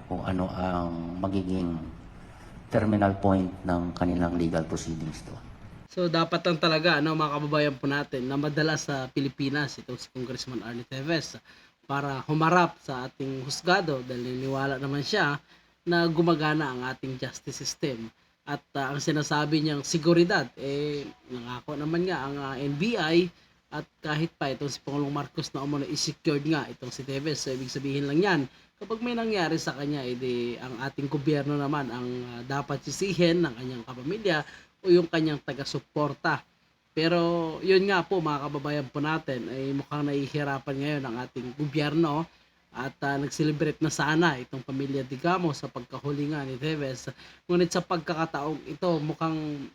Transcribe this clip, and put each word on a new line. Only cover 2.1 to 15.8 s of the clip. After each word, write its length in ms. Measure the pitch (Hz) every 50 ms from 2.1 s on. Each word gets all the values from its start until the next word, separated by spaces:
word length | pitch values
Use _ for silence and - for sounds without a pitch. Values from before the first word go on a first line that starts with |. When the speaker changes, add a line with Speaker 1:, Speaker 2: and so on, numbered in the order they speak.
| - - - - - - - - - - -
Speaker 1:
terminal 480 | - - 117 107 107 110 101 101 98 98 -
point 400 | - 98 95 95 95 87 87 -
ng 320 | - 90 87 87 87 87 85
kanilang 400 | - 90 90 87 85 85 85 87
legal 320 | 85 85 80 82 82 80
proceedings 560 | 80 82 80 - 82 80 78 78 78 71 -
doon. 200 | - - - - - - - - - - - - -
Speaker 2:
So, 240 | - - 185 180 165
dapat 320 | 160 165 165 165 - 170
lang 160 | - 180 165 151
talaga, 400 | 175 165 160 156 160 175 160 143
ano, 160 | 147 160 160
mga 160 | 156 156 147
kababayan 460 | 143 147 151 147 151 151 151 147 135 127
po 80 | -
natin, 400 | 139 139 147 143 - - 131 123
na 80 | 131 139
madala 400 | 143 147 151 143 156 151 156 156
sa 320 | 143 - - 143 135 131
Pilipinas 720 | 139 - 147 139 139 - - 139 139 139 151 147 127 - -
itong 200 | - - 123 -
si 80 | - -
Congressman 560 | - 127 123 117 127 - - 131 127 110 98
Arne 160 | 117 120 120
Teves 560 | 123 - 131 131 135 160 170 170 - - - 120 _ - - - - - _ _ _ -
para 320 | 143 139 143 143 135 127 - -
humarap 480 | 151 156 160 160 175 180 175 165 - - -
sa 240 | - 135 123 127 131
ating 340 | - - 135 135 135 135 127 143
husgado 560 | 143 - - 175 180 202 180 156 143 127 123
dahil 160 | 127 127 123
niniwala 560 | 120 123 127 127 131 135 135 135 135 139 135
naman 240 | 127 139 135 139 143
siya 400 | 135 - 214 202 165 147 143 143 _ _ - _ _ _ _ _